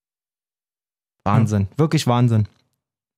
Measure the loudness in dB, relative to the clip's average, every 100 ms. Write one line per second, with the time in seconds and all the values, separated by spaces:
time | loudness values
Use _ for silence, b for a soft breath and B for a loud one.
0 | _ _ _ _ _ _ _ _ _ _
1 | _ _ -2 0 0 0 -2 -2 -2 0
2 | 0 0 2 0 -2 _ _ _ _ _
3 | _